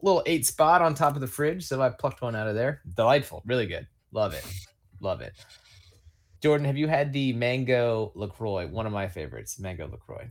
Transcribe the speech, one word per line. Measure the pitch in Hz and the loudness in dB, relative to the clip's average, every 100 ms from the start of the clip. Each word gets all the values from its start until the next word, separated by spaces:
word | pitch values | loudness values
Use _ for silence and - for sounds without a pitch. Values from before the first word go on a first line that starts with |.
little | 196 175 147 | 2 4 2
eight | 165 156 | 0 0
spot | - 156 175 | 4 6 6
on | 165 | 4
top | 147 151 143 | 4 2 2
of | |
the | 131 | -6
fridge. | - 151 180 | -2 -2 -2
So | 165 135 | -4 0
I | 127 | 0
plucked | - 139 - | 0 -6 -4
one | 123 110 | -6 -4
out | 110 | -2
of | |
there. | 107 131 147 - | 0 -2 -4 -8
Delightful, | 90 113 143 - 82 | 2 6 4 2 -10
really | 104 127 107 | -2 -2 -2
good. | 82 - _ _ | -6 -12 _ _
Love | 107 101 | -2 -2
it, | 73 - 92 - _ _ - | -2 -10 -12 -14 _ _ -8
love | 95 90 | -6 -6
it. | 58 - - - _ - - _ - _ _ _ | -8 -16 -20 -20 _ -20 -20 _ -20 _ _ _
Jordan, | 151 147 143 | 2 4 2
have | 139 | 0
you | 156 | 2
had | 143 143 | 2 2
the | 139 135 | 0 0
mango | 117 123 127 127 123 120 113 107 | 2 0 0 2 2 2 0 -2
LaCroix? | 90 101 - 110 98 82 | -6 -8 -6 -4 -4 -4
One | 95 110 | -6 -4
of | |
my | 101 95 | -4 -4
favorites, | 90 71 60 107 - | -6 -10 -10 -12 -10
mango | 95 85 76 | -10 -10 -12
LaCroix. | - - - 120 | -14 -16 -16 -16